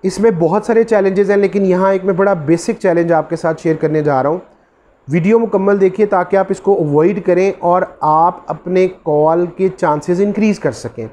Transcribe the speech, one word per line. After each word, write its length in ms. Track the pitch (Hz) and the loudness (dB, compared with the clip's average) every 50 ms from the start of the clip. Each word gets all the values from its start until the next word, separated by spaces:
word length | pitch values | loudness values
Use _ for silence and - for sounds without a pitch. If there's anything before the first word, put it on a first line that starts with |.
| - | -4
इसमें 340 | 190 180 - 202 233 208 165 | -4 -4 0 0 0 2 2
बहुत 280 | 170 160 170 214 214 | 0 0 0 0 -2
सारे 180 | - 240 226 233 | 0 0 0 2
चैलेंजेस 460 | 226 226 208 196 196 190 180 202 190 | 2 2 2 2 2 2 0 0 2
हैं, 60 | 202 | 2
लेकिन 260 | 202 202 190 196 202 196 | 0 0 0 0 0 0
यहाँ 300 | 190 180 180 190 190 196 | 2 2 2 2 0 0
एक 100 | 190 180 | 0 0
मैं 120 | 190 190 | -2 0
बड़ा 180 | 170 196 202 196 | 0 2 0 0
बेसिक 440 | 175 147 135 170 170 - - 226 - | -2 0 0 0 0 0 -4 -6 -2
चैलेंज 340 | - 190 170 170 170 170 170 | 0 0 0 2 2 2 0
आपके 240 | 160 156 - 165 | 0 0 -2 -6
साथ 180 | 165 - 165 160 | -4 -4 -4 -4
शेयर 220 | 156 - 170 160 | -2 -2 -2 -2
करने 260 | 156 160 151 151 156 151 | 0 -2 -2 -2 0 0
जा 180 | 151 143 131 | 0 0 0
रहा 120 | 131 143 151 | 0 0 -2
हूँ। 100 | 180 180 _ _ _ _ _ _ _ _ _ _ _ _ - | -4 -6 _ _ _ _ _ _ _ _ _ _ _ _ -4
वीडियो 280 | 135 175 160 190 220 233 | -2 -2 2 4 2 2
मुकम्मल 400 | 233 214 - 202 190 196 202 202 | 2 2 0 0 2 2 2 2
देखिए 280 | 196 190 185 190 185 | 2 0 2 0 -2
ताकि 300 | 175 202 185 175 180 - | 0 0 -2 0 0 0
आप 140 | 196 190 190 | 0 0 0
इसको 240 | 196 185 - 196 196 | -4 -4 0 0 0
अवॉइड 480 | 175 165 147 143 147 156 180 202 190 175 | 0 0 0 2 2 2 2 0 -2 0
करें 300 | - 180 170 185 196 190 | 0 0 2 2 0 -2
और 460 | - - 175 175 180 185 - - - - | -2 -2 0 0 0 0 -4 -6 -4 -2
आप 440 | 151 156 156 165 175 175 - - - | 0 2 4 2 2 0 -4 -8 -10
अपने 380 | 175 160 - 175 180 185 185 | -10 -10 -6 -2 0 0 0
कॉल 600 | 185 185 - _ 165 151 147 151 156 165 170 175 | 0 -2 -6 _ -2 0 2 2 2 2 0 -2
के 220 | 175 170 - 190 190 | -4 -4 -2 -2 -2
चांसेस 520 | 185 - - 165 151 151 147 - 180 175 | -2 -2 -2 -2 -2 -2 -2 -4 -2 0
इंक्रीज 380 | 202 208 202 196 208 214 202 - | 0 -2 0 0 0 0 0 0
कर 140 | - 156 120 | -2 -6 -6
सकें। 380 | - - 120 - - 113 113 | -6 -12 -14 -12 -12 -14 -14